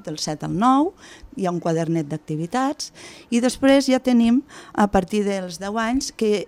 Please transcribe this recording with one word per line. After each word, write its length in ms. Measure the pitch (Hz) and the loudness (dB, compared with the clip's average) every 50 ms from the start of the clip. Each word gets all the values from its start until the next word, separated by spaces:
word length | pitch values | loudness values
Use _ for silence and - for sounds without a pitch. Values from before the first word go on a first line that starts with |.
| 196 | -12
del 140 | - 156 151 | -12 -10 -8
set 260 | - - 156 147 - | -6 -6 -6 -6 -6
al 100 | 156 156 | -6 -2
nou, 380 | 170 220 254 262 269 302 370 - - - - - - - - - | 0 2 4 4 4 2 0 -4 -8 -18 -20 -20 -20 -20 -16 -8
hi 120 | - 190 | -4 -4
ha 40 | 180 | -2
un 80 | 175 170 | -2 -2
quadernet 480 | - 180 165 160 165 160 165 165 156 | -2 0 0 0 0 0 -2 -2 -2
d'activitats, 840 | 143 156 156 - - 156 151 160 170 - 247 262 277 302 - - - - - - - - - - _ | -4 -8 -10 -8 -8 -6 -6 -6 -4 -4 -2 -2 -2 -4 -6 -10 -14 -14 -18 -20 -20 -20 -20 -8 _
i 100 | 240 240 | -2 0
després 480 | 233 254 - - - 269 269 277 269 269 | 0 0 0 2 4 4 6 6 4 4
ja 100 | 254 262 | 2 2
tenim, 440 | 254 254 247 233 233 233 233 262 311 - - - - - - | 2 2 4 4 4 4 4 2 0 -2 -10 -20 -20 -6 -2
a 120 | - 208 202 - | 0 0 2 2
partir 320 | 196 185 170 - 214 202 | 0 0 0 -2 -2 -2
dels 340 | 202 196 196 185 180 175 160 | -2 -4 -4 -6 -8 -10 -10
deu 220 | 190 202 208 226 | -10 -6 -4 -4
anys, 320 | 226 220 247 269 285 - - | -2 -2 -2 -2 -4 -6 -6
que 340 | - 220 214 208 202 - | -2 0 0 0 0 -2